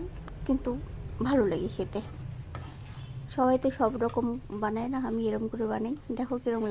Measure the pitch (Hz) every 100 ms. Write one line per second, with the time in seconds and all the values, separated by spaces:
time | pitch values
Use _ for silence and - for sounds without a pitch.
0 | 339 - - - - 269 254 247 - -
1 | - - 247 277 202 165 185 - 180 208
2 | - - - - - - - - - -
3 | - - - 302 254 254 269 262 226 254
4 | 226 240 233 247 - 208 214 220 240 269
5 | 247 226 220 214 220 226 220 214 220 302
6 | - 233 247 247 247 226 214